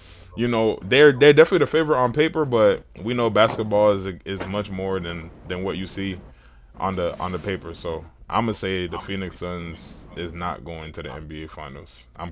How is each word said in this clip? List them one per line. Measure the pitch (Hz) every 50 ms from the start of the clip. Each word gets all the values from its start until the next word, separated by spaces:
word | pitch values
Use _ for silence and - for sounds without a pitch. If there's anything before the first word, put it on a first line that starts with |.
| - - - - - - - 110
you | 117 120
know, | 117 113 113 110 90 -
they're, | - 95 120 139 151 147
they're | 135 123 139 147 147
definitely | 147 160 - 196 165 143
the | -
favorite | - 156 160 147 151 127
on | 127 123 123
paper, | 151 156 156 - 160 151
but | 135 123 113 107 101 95 - - - - -
we | 92 113 123
know | 120 117 113
basketball | 101 104 110 113 - - 110 107 107 104 107 107
is, | 101 98 92 95 90 - -
is | 85 98 92 90 92
much | 98 104 101 95
more | 98 95 95 95 95 95
than, | 87 85 85 85 80 82 - - - 80
than | 90 90 95
what | 98 80 90
you | 95
see | 87 - 98 98 98 95 87 - - - - - - - - - - - -
on | - 95 92
the, | 92 87 85 82 -
on | - 90
the | 92 87
paper. | - 104 95 87 - 82 82
So | - - 87 80 80 80 80 _ - - -
I'ma | - 104 117 113 104
say | - - 95 95 92 90 85
the | 87 82
Phoenix | - - 98 95 95 87 82 -
Suns | 90 87 87 87 85 85 85 - - - - - - - -
is | 82 87 85 80
not | 85 87 87 78 - -
going | 85 82 80 78 80 78
to | 85 78
the | 73 64
N | 78 76 76
B | 78 76 78
A | 78
Finals. | - 80 76 69 67 69 - - - - - _ _
I'm, | - 85 87